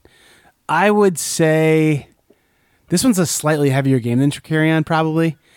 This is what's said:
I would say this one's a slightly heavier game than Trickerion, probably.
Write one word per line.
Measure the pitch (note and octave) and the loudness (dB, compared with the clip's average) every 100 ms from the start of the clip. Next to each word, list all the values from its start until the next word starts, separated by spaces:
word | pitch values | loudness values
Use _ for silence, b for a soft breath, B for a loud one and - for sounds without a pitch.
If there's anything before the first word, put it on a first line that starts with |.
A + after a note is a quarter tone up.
| b b b b b b - | b b b b b b -6
I | D#3 G3 | 0 2
would | G#3 G3+ E3 | 2 2 0
say | - - D#3+ D#3 D#3+ D#3+ D#3 D3 - _ _ _ _ _ _ _ - | -6 -2 0 2 2 2 2 -2 -6 _ _ _ _ _ _ _ -6
this | F3 | -2
one's | C4 F#3 | 0 0
a | D#3+ | -2
slightly | - D3+ D#3 C#3+ | -2 -2 0 0
heavier | C3+ C3+ C3 | 0 0 0
game | A#2 A#2+ | 0 0
than | C#3+ | 0
Trickerion, | - - D#3 D#3 D#3+ | -2 -4 0 0 0
probably. | D#3 D#3+ D#3+ D#3+ E3 - b | 0 -2 -2 -2 -2 -4 b